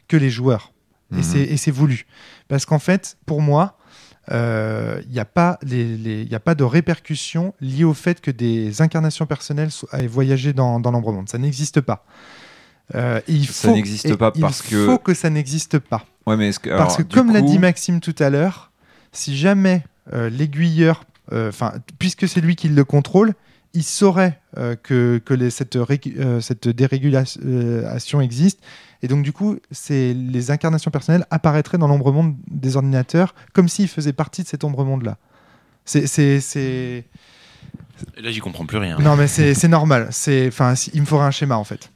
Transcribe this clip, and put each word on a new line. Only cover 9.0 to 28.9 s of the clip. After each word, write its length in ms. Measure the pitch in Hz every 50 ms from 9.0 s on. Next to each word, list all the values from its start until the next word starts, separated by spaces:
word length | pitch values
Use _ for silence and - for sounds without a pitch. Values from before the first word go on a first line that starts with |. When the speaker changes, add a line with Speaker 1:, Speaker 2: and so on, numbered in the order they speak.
| 160 156 - - 160
Speaker 1:
personnelles 460 | 139 151 - - - 147 147 156 156
so-, 180 | - - - - -
aient 120 | 127 123
voyagé 460 | 117 117 135 135 135 139 131 127 147
dans, 280 | 135 135 127 123 120 117
dans 100 | 113 120
l'ombre 220 | 123 120 113 113
monde. 160 | 104 95 95 98
Ça 80 | - 120
n'existe 420 | 131 147 135 127 151 - - 151
pas. 240 | 131 - 107 - _ _ _ - - - - - - - - - _ _ _ _ _ - -
Euh, 260 | 123 123 123 117 113 -
et 60 | -
il 140 | 165 147 139
Speaker 2:
Ça 220 | - - - - 110
Speaker 1:
faut, 60 | 113
Speaker 2:
n'existe 300 | 107 101 101 107 107 -
Speaker 1:
et 100 | - 107 90
Speaker 2:
pas 140 | 113 110 -
Speaker 1:
il 60 | 160
Speaker 2:
parce 180 | 151 143 135 -
que 220 | - 117 110 104 104
Speaker 1:
faut 120 | 226 254 -
que 160 | - 190 170
ça 160 | - - 160
n'existe 480 | 156 151 143 127 151 160 - - - 143
pas. 260 | - - 117 110 - _ _ _ -
Speaker 2:
Ouais, 100 | 110 110
mais 120 | 110 107 101
est-ce 100 | 98 -
que, 80 | - 113
Speaker 1:
Parce 120 | - -
Speaker 2:
alors, 160 | 156 - - -
Speaker 1:
que, 40 | 160
Speaker 2:
du 100 | - -
Speaker 1:
comme 180 | 254 254 233
l'a 80 | 214 208
Speaker 2:
coup 60 | 196
Speaker 1:
dit 120 | 143 190 185
Maxime 420 | 185 180 170 - - - 175 170
tout 140 | - 170 151 -
à 100 | 151 139
l'heure, 420 | 139 143 165 196 175 - - _ _ _ _ _ _ _ _ _
si 220 | - - - 147 139
jamais, 460 | 135 156 190 202 196 190 190 185 175 131 - _ _ _ -
euh, 160 | - 120 117 113
l'aiguilleur, 760 | 117 131 151 151 139 151 170 170 160 160 165 160 160 - - _ _ _ _ -
euh, 180 | 107 113 113 107
'fin, 200 | 101 - 120 - - 127 - - - -
puisque 300 | 175 185 - - 196 170
c'est 120 | - 180
lui 120 | 160 170 175
qui 120 | - - 156
le 160 | 147 143 139
contrôle, 480 | - - 143 139 - - 190 226 220 190 _ _ _ _ _ _ _ -
il 80 | 170
saurait, 580 | 151 - - - 208 190 165 190 185 180 147 _ _ _ -
euh, 180 | - 123 120 120
que, 440 | - _ - 131 123 120 120 120 113
que 120 | - - 135
les, 160 | 123 123 123
cette 260 | - - 135 - -
rég-, 380 | 127 120 - 143 135 - 131 - -
euh, 220 | 139 127 120 117
cette 280 | 113 - 123 - - 120
dérégulation 1500 | 117 120 135 135 139 135 131 147 131 131 131 - - - 135 135 127 123 120 117 120 113 113 107 120 123 - - - 143
existe. 400 | 131 120 117 127 165 196 - _ _ - - - - -